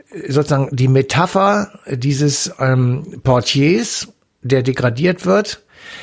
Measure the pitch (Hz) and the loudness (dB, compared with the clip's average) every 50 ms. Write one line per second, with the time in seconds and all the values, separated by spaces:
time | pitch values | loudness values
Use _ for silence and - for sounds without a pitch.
0 | - - - - - - 131 147 147 147 147 135 135 - 135 123 131 131 131 135 | -20 -20 -16 -12 -6 -2 0 0 0 2 0 0 0 -2 0 0 2 4 4 4
1 | 135 - - 147 180 185 - 190 196 202 208 208 202 - - - - - 139 120 | 2 2 0 0 0 2 2 2 2 2 2 0 -2 -6 -10 -16 -12 -8 -6 -4
2 | 123 143 139 131 147 143 135 - - - - - 135 131 131 127 127 123 123 131 | -2 -2 0 0 0 0 0 -2 -4 -6 -6 -2 0 0 2 2 2 2 0 -2
3 | - - - - - - 127 123 117 - - 139 139 156 185 226 233 - - - | -6 -10 -12 -4 0 2 2 2 2 0 0 2 4 4 2 2 0 -2 -4 -6
4 | - - - _ _ _ _ _ - 123 135 131 123 135 127 - 127 123 117 127 | -8 -10 -16 _ _ _ _ _ -2 0 0 2 2 0 0 0 0 0 0 0
5 | 160 180 175 - - 180 190 208 208 - - - _ _ _ - - - - - | 0 0 0 0 0 0 2 2 0 -2 -6 -14 _ _ _ -20 -20 -20 -20 -20